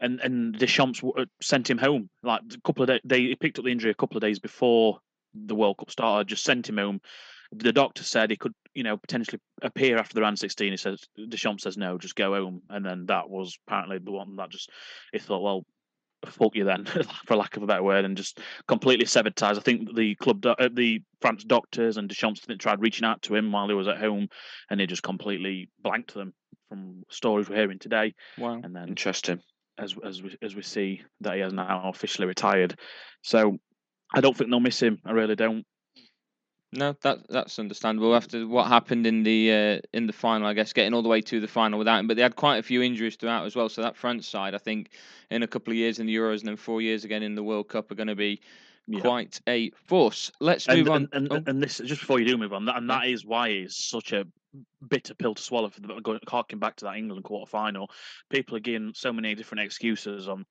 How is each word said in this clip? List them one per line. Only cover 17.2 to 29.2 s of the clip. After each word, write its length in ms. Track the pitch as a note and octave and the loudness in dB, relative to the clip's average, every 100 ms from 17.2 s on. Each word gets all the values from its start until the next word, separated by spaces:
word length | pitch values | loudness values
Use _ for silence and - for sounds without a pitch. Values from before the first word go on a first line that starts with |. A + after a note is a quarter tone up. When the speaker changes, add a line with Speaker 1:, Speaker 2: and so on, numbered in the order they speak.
| - | 0
Speaker 1:
for 100 | A2 | 2
lack 220 | G2 G#2+ | 2 -2
of 60 | |
a 40 | G#2 | 0
better 160 | F#2+ | 2
word, 220 | G2 G2 G2 | 4 4 2
and 100 | F#2+ | -2
just 240 | G2 - - - - | -8 -12 -16 -10 -2
completely 360 | A#2 B2+ B2 A#2 | 2 6 6 6
severed 280 | B2 A2 - | 4 4 2
ties. 220 | G#2 G#2 | 0 2
I 40 | |
think 320 | B2+ A#2 G#2+ | 2 0 0
the 220 | A2+ A2 G2+ | 0 0 2
club, 240 | - G2+ | 2 2
do-, 120 | B2 | 2
uh, 180 | A2+ B2 | 4 2
the 300 | A#2+ A#2+ A2+ - _ | 2 2 0 -6 _
France 240 | B2 G#2+ | 0 0
doctors 540 | A2 A#2+ - - A#2 A2 | 2 2 2 0 0 0
and 100 | G2+ | -4
Deschamps, 320 | G2 A2+ G#2 | -2 -2 -2
I 60 | - | -8
think, 140 | G2+ | -4
tried 200 | A#2 G#2 | 0 2
reaching 220 | A2 - A2+ | 2 2 0
out 160 | A2 | 0
to 120 | - G#2+ | 0 0
him 160 | G#2+ | 2
while 160 | G2+ G2+ | 0 0
he 60 | |
was 160 | G2+ F#2+ | 0 0
at 80 | G2+ | 0
home, 320 | G#2+ G2+ G2+ - - - - | 0 0 -4 -8 -18 -18 -6
and 100 | G2+ | -2
he 80 | F#2 | -2
just 160 | F2 | -4
completely 640 | - F#2 G#2 F#2+ F#2+ F#2+ F2+ _ | -6 -6 -4 -4 -4 -6 -10 _
blanked 320 | G#2+ A2 A#2+ | -4 -4 -6
them 200 | G#2 F#2+ - _ - - | -12 -12 -14 _ -20 -18
from 340 | G2 F#2 F#2 F2+ | -14 -14 -16 -18
stories 400 | - A#2+ G#2 G2+ | -4 0 2 2
we're 80 | G#2 | 2
hearing 220 | G#2 F#2+ | 0 -2
today. 360 | A2 A2 A2 - - - | -4 0 0 -4 -16 -8
Speaker 2:
Wow. 240 | A#2+ A#2 | -6 -6
Speaker 1:
And 100 | F#2 | -10
then 140 | F2+ F2 | -10 -8
Speaker 3:
Interesting. 540 | F2+ G2+ F#2 | -6 -4 -4